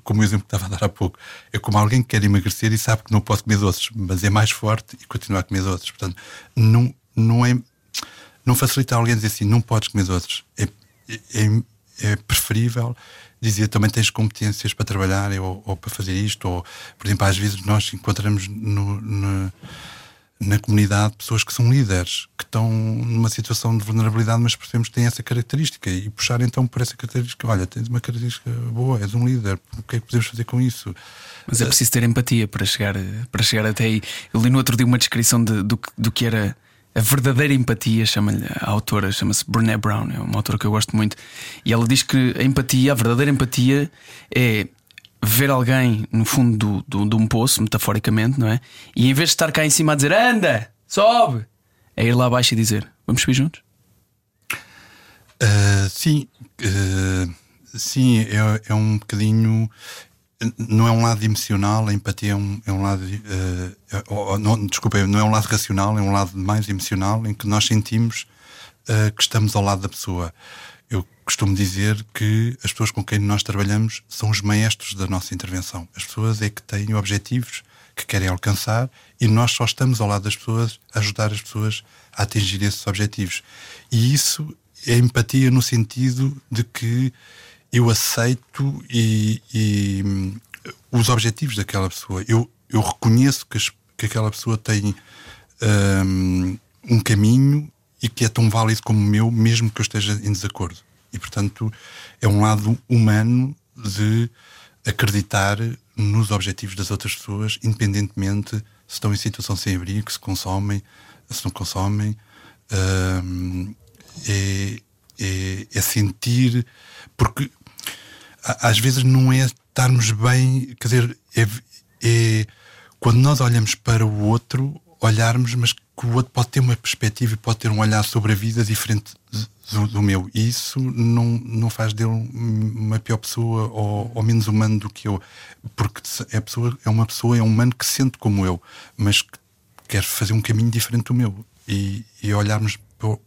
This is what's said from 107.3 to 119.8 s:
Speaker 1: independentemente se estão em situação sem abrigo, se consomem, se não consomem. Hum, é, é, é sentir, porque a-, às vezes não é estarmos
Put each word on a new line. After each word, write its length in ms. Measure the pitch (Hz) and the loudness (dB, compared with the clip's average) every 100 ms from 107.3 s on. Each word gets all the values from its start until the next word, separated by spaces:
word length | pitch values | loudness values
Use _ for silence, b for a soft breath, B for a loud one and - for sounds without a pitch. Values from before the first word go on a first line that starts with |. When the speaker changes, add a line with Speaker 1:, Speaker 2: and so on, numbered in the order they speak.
| 101 110 - | -6 -6 -4
Speaker 1:
independentemente 920 | 110 107 107 101 104 - 95 101 - 107 b b - | -4 0 0 0 -2 -4 -2 -2 -4 -8 b b -16
se 60 | |
estão 200 | - 107 | -6 -2
em 40 | 101 | -2
situação 380 | 110 - - 98 | -4 -6 -6 -6
sem 200 | - 92 | -4 -4
abrigo, 360 | 90 101 104 | -4 -6 -6
se 80 | - | -8
consomem, 600 | - 92 98 95 101 101 b b b b - | -8 -6 -4 -4 -2 -4 b b b b -14
se 140 | - | -10
não 80 | 107 | -8
consomem. 640 | - 90 98 95 104 104 107 b b b b - 98 95 95 92 92 | -8 -8 -4 -2 -2 -2 -6 b b b b -6 -2 0 0 0 -2
Hum, 500 | 90 90 90 90 92 110 _ _ - - 135 | -4 -6 -6 -6 -8 -12 _ _ -20 -12 -4
é, 520 | 101 98 98 98 - - _ _ - | -2 -2 -2 -4 -8 -16 _ _ -8
é, 480 | 98 95 95 95 - | -6 -4 -4 -8 -6
é 80 | 107 | -4
sentir, 840 | 98 113 101 - - 120 127 120 117 B B B B - | -2 0 0 -2 0 2 4 2 -2 B B B B -2
porque 340 | 123 - 143 - _ B B B B B B B | -2 -2 -8 -10 _ B B B B B B B
a-, 260 | - - 117 | -8 -2 0
às 80 | 107 | 2
vezes 260 | 123 131 | 2 2
não 280 | 127 131 131 | 4 6 6
é 140 | 131 131 | 4 2
estarmos 640 | - _ - | -2 _ 0